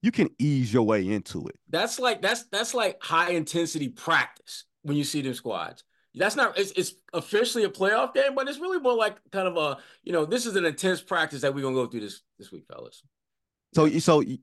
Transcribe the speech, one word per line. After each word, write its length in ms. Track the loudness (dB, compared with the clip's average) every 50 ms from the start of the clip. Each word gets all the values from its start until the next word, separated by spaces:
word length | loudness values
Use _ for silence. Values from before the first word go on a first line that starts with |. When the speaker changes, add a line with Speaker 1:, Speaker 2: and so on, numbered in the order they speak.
| -2
Speaker 1:
you 80 | 0
can 180 | 2 2 2 0 0 0
ease 340 | 0 2 2 2 2 2 4
your 100 | 4 4
way 220 | 4 4 2 2
into 400 | 2 0 -2 -4 -6 -8 -8 -8
it. 100 | -10 -12 _ _ -6
Speaker 2:
That's 300 | -4 -2 -2 -2 -2 -2
like, 240 | 0 0 0 0 0
that's, 220 | -2 -2 -2 -4
that's 300 | _ -6 -6 -4 -2 -2
like 280 | 0 0 -2 -2 -4 -6
high 280 | 0 2 2 2 2 2
intensity 560 | -2 -2 -2 -2 -2 -2 -2 -2 -4 -4 -6
practice 720 | -8 -6 -2 2 2 2 2 0 -4 -16 _ -18 -18 -18 -18 _ _ _ -6
when 140 | -2 -2
you 80 | 0 0
see 160 | -2 -2 -4 -4
them 120 | -4 -4
squads. 500 | -6 -6 -6 -6 -4 -6 -8 -10 -14 -20 _ _ _ _ _ -4
That's 200 | -2 0 0 2
not, 200 | 2 0 0 2 0
it's, 120 | -2 -2 -2
it's 220 | -4 -4 -4 -6 _ _ _ -8
officially 520 | -8 -4 0 0 2 2 2 0 0 0
a 40 | 0
playoff 460 | 0 0 2 2 4 2 2 0 2
game, 200 | 2 2 2 2
but 140 | -2 -2 -4
it's 100 | -4 -6
really 200 | -6 -4 -2 0
more 140 | 0 2 2
like 240 | 2 2 0 -2 -4 _ _
kind 160 | -6 -4 -2 -2
of 80 | 0
a, 220 | 0 -2 -2 -2 -6 -10 -20 -20 _ -8
you 100 | -2 0
know, 120 | 0 0
this 220 | 2 0 -2 -2
is 100 | -2 -2
an 80 | 0 0
intense 380 | 0 0 0 0 -2 -2 -2 -4
practice 400 | -2 -2 0 0 -2 -2 -2 -2
that 120 | -2 -2
we're 80 | -2 -2
gonna 120 | -2 0
go 100 | 0 0
through 140 | -2 -4 -8
this, 220 | -8 -10 -12 -16 _ _ _ -20
this 120 | -20 -18
week, 140 | -18 -18 -18
fellas. 360 | -18 -18 -18 -18 -18 -20 -20 _ _ _ _ _ _ _ _ _ _ _ _ _ _ 2
Speaker 1:
So, 120 | 4 4
Speaker 2:
Yeah. 120 | 4 4 2
Speaker 1:
so, 240 | 4 4 4 4 4 2 -4 -8